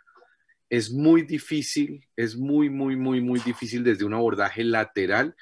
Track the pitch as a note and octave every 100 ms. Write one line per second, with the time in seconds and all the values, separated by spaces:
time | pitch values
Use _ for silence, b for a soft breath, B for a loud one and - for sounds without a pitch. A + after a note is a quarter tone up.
0 | b b b b b b _ A#2+ G#2+ C3
1 | D#3 E3 D#3 D3+ - D#3 C3+ D3 D3 C#3+
2 | _ - A2+ A#2 C3+ D3 D3 C3+ C3+ C3
3 | C3 B2+ B2 B2 A#2+ A#2 A#2 A#2+ A#2+ G2+
4 | G#2 A2 A#2 G2+ G2 A2+ A#2 A2+ A2 -
5 | F#2 G#2+ D3 -